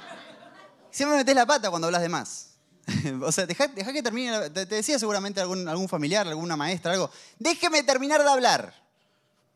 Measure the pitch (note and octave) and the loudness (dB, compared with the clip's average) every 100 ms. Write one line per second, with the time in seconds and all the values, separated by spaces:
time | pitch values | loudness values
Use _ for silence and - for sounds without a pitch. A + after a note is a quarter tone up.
0 | - - - - - - - _ _ - | -20 -20 -20 -20 -20 -20 -20 _ _ -2
1 | C#4+ D4 C4 C4+ A#3+ D4 G#3 E3+ E3 F3 | 2 4 6 6 6 4 2 -2 0 0
2 | E3+ D#3+ A2+ - - _ _ _ - - | 0 -4 -6 -14 -18 _ _ _ -4 -4
3 | D3 C3 D3 D#3+ F3 F3 C#4+ G#3 G3 C#4+ | -2 -2 -2 -2 -2 -2 -2 -2 -8 -4
4 | A#3 A3+ B3+ G#3+ D3+ E3 F#3 G#3+ G#3+ C#4+ | -4 -4 -4 -4 -4 -8 -6 -4 0 0
5 | G#3+ G3+ G3 G3 F#3 F#3 E3+ E3 F#3+ E3+ | 0 -2 -4 -4 -4 -4 -4 -4 -4 -2
6 | D3 G#3 F#3 D#3 E3+ D#3 D3+ F#3 E3+ F#3 | 0 0 0 -4 -4 -4 -2 -4 -2 -2
7 | D#3+ - - - C4+ E4+ F4 D#4 C#4 C4 | -2 -8 -20 -4 -2 0 0 2 2 2
8 | C#4 D4+ C#4+ C4 A#3+ C#3+ F#2+ - _ _ | 2 4 4 6 4 4 0 -16 _ _
9 | _ _ _ _ _ | _ _ _ _ _